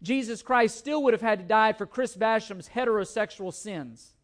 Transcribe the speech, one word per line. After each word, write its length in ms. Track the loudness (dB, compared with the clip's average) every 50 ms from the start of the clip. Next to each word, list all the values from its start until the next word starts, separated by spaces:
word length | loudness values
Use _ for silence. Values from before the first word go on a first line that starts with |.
| -4
Jesus 400 | -2 -2 0 -2 -4 -8 -10 -2
Christ 340 | 2 4 4 4 4 0
still 240 | -4 -6 -2 -2 2
would 140 | 4 4 2
have 60 | 4
had 180 | 2 0 0 0
to 60 | 0
die 280 | 2 4 4 4 4 2
for 140 | -2 -6
Chris 280 | -8 -4 -4 -4 -4 -2
Basham's 540 | 0 0 2 2 0 -2 -4 -14 -14 -14 -8
heterosexual 840 | -4 -2 0 2 2 0 0 -2 -2 -4 -4 -4 -6 -10 -10 -10
sins. 640 | -10 -10 -10 -10 -8 -8 -10 -10 -14 -18 -20 -20 _ _